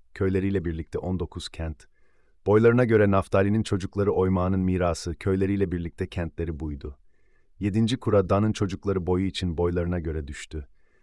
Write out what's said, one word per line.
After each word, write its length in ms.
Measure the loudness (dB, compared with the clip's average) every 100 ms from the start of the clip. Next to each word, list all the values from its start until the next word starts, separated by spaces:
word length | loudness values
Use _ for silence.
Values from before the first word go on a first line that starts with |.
| _
köyleriyle 520 | -4 0 0 0 -2 -2
birlikte 340 | -6 -6 -6
on 200 | -4 -4
dokuz 300 | -6 -10 -12
kent. 380 | -8 -8 -10 -16 _ _ _ _ _ 4
Boylarına 400 | 6 6 6 6
göre 260 | 6 6
Naftali'nin 520 | 4 2 2 2 2
çocukları 480 | 0 -2 -2 -2 0
Oyma'nın 480 | 2 2 2 0 0
mirası, 560 | 0 2 0 -2 -6 -6
köyleriyle 560 | -2 0 0 0 -2
birlikte 360 | -4 -6 -8 -8
kentleri 520 | -6 -6 -6 -6 -6
buydu. 380 | -8 -8 -12 -14 _ _ _ _ _ -6
Yedinci 380 | -2 0 0 0
kura 320 | 2 2 2
Dan'ın 220 | 2 0
çocukları 560 | 0 -4 -4 -4 -2 0
boyu 180 | 0 -2
için 320 | -4 -4 -2
boylarına 420 | -2 -2 -2 -4
göre 280 | -4 -6 -8
düştü. 400 | -12 -12 -12 -14 -18 _ _